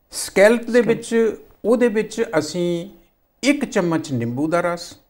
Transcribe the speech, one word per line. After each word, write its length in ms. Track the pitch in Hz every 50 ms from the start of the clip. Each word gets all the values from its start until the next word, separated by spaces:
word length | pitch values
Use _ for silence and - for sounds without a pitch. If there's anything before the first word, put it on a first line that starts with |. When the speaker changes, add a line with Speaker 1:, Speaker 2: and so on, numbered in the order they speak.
| _ _ -
Speaker 1:
ਸਕੈਲਪ 480 | - - - - 190 196 220 240 233
ਦੇ 100 | 233 240
Speaker 2:
ਸਕੈਲਪ। 140 | 226 247 233
Speaker 1:
ਵਿੱਚ, 500 | 220 226 - - - 233 226 226 214 - - - - - _ -
ਉਹਦੇ 240 | 208 254 233 247 240
ਵਿੱਚ 360 | 208 220 208 - - 226 226 - - 156
ਅਸੀਂ 520 | 147 - - 175 175 175 170 170 180 202 - - _ _ _ _ _ _ _ -
ਇੱਕ 220 | 226 269 285 294 240
ਚਮਚ 480 | - - 202 175 170 165 156 - -
ਨਿੰਬੂ 360 | 131 117 117 117 120 135 151 156
ਦਾ 120 | 175 170
ਰਸ, 320 | 175 175 175 175 - - - _ _